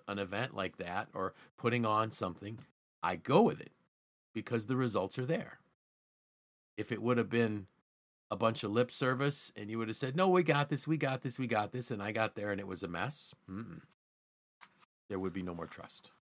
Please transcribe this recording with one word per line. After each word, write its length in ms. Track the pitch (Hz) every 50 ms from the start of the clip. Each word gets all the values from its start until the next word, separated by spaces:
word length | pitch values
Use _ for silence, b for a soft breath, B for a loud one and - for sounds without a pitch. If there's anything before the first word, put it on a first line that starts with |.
| - -
an 100 | 101 101
event 360 | 101 92 92 104 123 131 -
like 220 | - 95 92 - -
that 300 | 95 85 90 98 110 - -
or 200 | 101 95 92 B B B B B
putting 300 | _ - 117 117 123 117
on 240 | 107 107 107 110 110
something, 480 | - - 110 92 85 - 98 101 113 120 - - _ _ _ _ _ _ -
I 120 | 87 92
go 260 | 82 - - 135 180 233
with 180 | 208 - -
it 100 | - - - _ _ _ _ _ _ _ _ _ _ _ _
because 320 | 113 107 - 123 117 104
the 100 | 107 131
results 420 | 127 131 120 98 101 92 98 - -
are 60 | 127
there. 360 | 127 160 233 - - - - _ _ _ _ _ _ _ _ _ _ _ _ _ _ _ _ _ _ _ _ _ _ _
If 140 | - 107 -
it 100 | 120 101
would 160 | 107 117 123
have 140 | 120 113 98
been 380 | 117 117 117 110 107 104 95 - _ _ _ _ _ _ _ _ _ _ _ _
a 60 | 107
bunch 260 | 98 113 113 113 - -
of 80 | 104 104
lip 180 | 117 123 120
service 600 | - - 139 127 127 127 139 143 143 - - - -
and 140 | - 107 104
you 80 | 110 113
would 100 | 113 110
have 80 | 110
said, 180 | - - 131 135
"No, 120 | 165 185 190
we 140 | 180 185 175
got 260 | 151 147 143 143 143
this, 180 | 147 139 -
we 100 | 147 160 151
got 240 | 151 135 131 131 -
this, 160 | 135 - -
we 80 | 131
got 240 | 117 113 107 104 101 -
this," 180 | 127 120 -
and 120 | 120 101 98
I 80 | 107 110
got 220 | 110 110 107 -
there 160 | 110 101 104
and 100 | 101 95
it 60 | 101
was 160 | 95 95 87 98
a 60 | 85
mess, 460 | 87 85 92 131 147 - - - - - _ -
mm-mm. 320 | 95 101 117 98 85 78 - - _ _ _ _ _ _ _ _ _ _ _ _ _ _ - - _ _ - _ _ _ _ _
There 100 | 101 95
would 140 | 95 95 82
be 100 | 95 90
no 120 | 90 85
more 120 | 85 82
trust. 440 | 80 - - - - - - - - - _ _